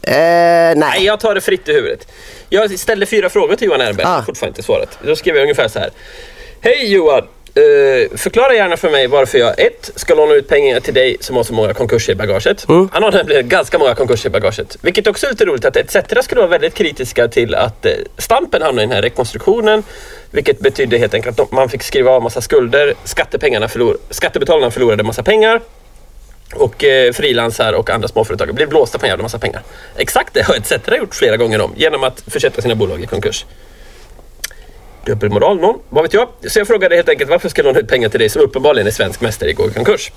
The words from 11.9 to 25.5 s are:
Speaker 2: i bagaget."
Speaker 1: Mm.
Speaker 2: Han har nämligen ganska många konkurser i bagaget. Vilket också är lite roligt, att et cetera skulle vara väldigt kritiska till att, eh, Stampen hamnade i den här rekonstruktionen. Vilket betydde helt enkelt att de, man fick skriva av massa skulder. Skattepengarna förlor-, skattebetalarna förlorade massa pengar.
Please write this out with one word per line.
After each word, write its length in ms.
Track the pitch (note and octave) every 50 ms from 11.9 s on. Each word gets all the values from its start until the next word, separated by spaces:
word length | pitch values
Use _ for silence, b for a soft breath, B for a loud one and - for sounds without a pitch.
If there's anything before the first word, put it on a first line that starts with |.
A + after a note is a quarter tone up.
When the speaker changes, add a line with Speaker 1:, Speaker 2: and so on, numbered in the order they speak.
| A#2+ A#2 - -
Speaker 2:
i 40 | F#2+
bagaget." 520 | F#2+ F#2+ - G2 F#2+ - - D#4 - - -
Speaker 1:
Mm. 200 | D3+ F3 F#3+ F#3+
Speaker 2:
Han 100 | - E3
har 100 | G#3+ G#3+
nämligen 360 | - G3 - - - C#3 B2 A#2+
ganska 300 | D#3+ F#3 D3 - - E3
många 160 | D3 C3 A#2
konkurser 320 | - C#3 A2+ B2 A2 - C3+
i 20 |
bagaget. 440 | A#2 A2+ G2+ F#2 - - - - - -
Vilket 260 | - E3 F3+ A#3+ G3
också 200 | G#3+ G3+ - -
är 40 | C#4
lite 140 | B3+ - A3
roligt, 200 | F#3 D3+ B2 A2+
att 120 | C3 -
et 140 | - - -
cetera 320 | - G3 F3 - - -
skulle 180 | C4 - - B3+
vara 100 | G3+ F3
väldigt 240 | E3+ E3 D3+ - -
kritiska 540 | - F#3+ D#3+ C3+ - C3 A#2+ - - A#2+ A#2
till 260 | - B2 A#2 A2 -
att, 320 | - A#2 A#2 - - -
eh, 60 | G#2+ - - G1+ - - -
Stampen 440 | - - A3+ B3+ F4+ - - -
hamnade 200 | D#3 D#3 C3 A#2+ G#2+
i 20 |
den 80 | - -
här 80 | G2+
rekonstruktionen. 800 | G#2 B2 - - B2+ - - - - - G3+ A#3+ A3 G#3+ G#3+ G#3+ G#3+ B B B B B B B B B
Vilket 300 | - - - - C#3 -
betydde 380 | - C3+ B2+ - C#3 B2 A#2+ A#2
helt 160 | A#2+ G#2 -
enkelt 260 | A2 A2 B2 A2+ -
att 100 | C#3 -
de, 60 | -
man 120 | C3 C3+ B2
fick 140 | - B2
skriva 280 | - - - C#3 B2+ B2
av 120 | C3 B2+
massa 180 | A#2 A#2 - C3
skulder. 540 | A#2+ - - C#3+ B2+ A#2 A#2+ C#3 D3 C#3+ - - -
Skattepengarna 640 | - - - - - - - - D3 B2 G#2+ G#2+ -
förlor-, 280 | - A#2 A2+ A2+ - - - -
skattebetalarna 600 | - - - E3 - - C#3 - E3 D#3 C3 A#2+
förlorade 320 | A2+ - B2+ A#2 G#2+ G#2
massa 200 | G#2+ G#2+ G#2+ -
pengar. 380 | A#2 - G#3+ G#3+ G#3+ A3